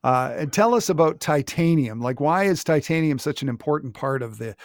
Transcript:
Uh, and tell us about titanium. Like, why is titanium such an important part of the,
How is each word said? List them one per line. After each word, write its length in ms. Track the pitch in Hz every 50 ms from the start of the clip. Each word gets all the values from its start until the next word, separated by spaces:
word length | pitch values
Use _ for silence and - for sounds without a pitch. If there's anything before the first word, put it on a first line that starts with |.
| -
Uh, 320 | 131 127 127 127 127 120 -
and 160 | 156 143 -
tell 220 | - 208 233 240
us 140 | 233 - -
about 300 | 180 151 165 156 - -
titanium. 800 | - - 151 147 135 - - - 165 165 165 156 135 113 110 113
Like, 220 | 117 123 131 123
why 220 | 143 151 165 185 196
is 200 | 196 185 - -
titanium 560 | - 160 151 - - 165 165 160 156 143 127
such 220 | - 147 139 -
an 80 | - 139
important 440 | 117 107 - - 147 151 139 131 104
part 280 | - - 135 135 131
of 160 | 123 113 110 110
the, 180 | 117 113 98 - -